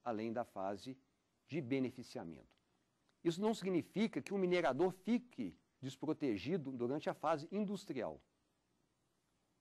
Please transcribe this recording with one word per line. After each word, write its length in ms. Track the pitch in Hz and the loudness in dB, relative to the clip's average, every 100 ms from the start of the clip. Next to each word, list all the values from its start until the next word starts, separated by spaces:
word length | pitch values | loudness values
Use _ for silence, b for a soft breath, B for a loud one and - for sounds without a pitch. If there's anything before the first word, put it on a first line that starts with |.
além 280 | 123 107 117 | -6 -4 -2
da 120 | 113 | -4
fase 520 | 117 98 95 101 127 131 _ _ _ _ - | -4 -4 -4 -4 -8 -14 _ _ _ _ -8
de 120 | 151 | -6
beneficiamento. 960 | 120 135 127 123 113 127 85 73 55 _ _ _ _ _ _ _ | -2 0 0 -4 -12 -10 -10 -14 -18 _ _ _ _ _ _ _
Isso 160 | 170 165 | 0 2
não 120 | 214 | 2
significa 720 | 220 185 175 - 180 220 151 | 2 2 2 2 2 2 0
que 100 | - | -2
o 60 | 202 | 2
minerador 540 | 180 180 160 127 185 | 4 4 4 4 4
fique 680 | - - 233 - - 95 - _ _ | 2 2 0 0 -6 -6 -6 _ _
desprotegido 880 | 131 - 147 156 143 101 110 190 139 | -10 -6 -2 0 0 0 0 -2 -2
durante 400 | 131 120 151 190 | -2 0 0 -2
a 40 | |
fase 340 | 156 151 160 160 | -2 0 0 -2
industrial. 680 | 196 202 196 - 135 87 73 _ _ _ _ _ _ _ _ _ _ _ _ _ _ | -2 -2 -4 -6 -4 -4 -6 _ _ _ _ _ _ _ _ _ _ _ _ _ _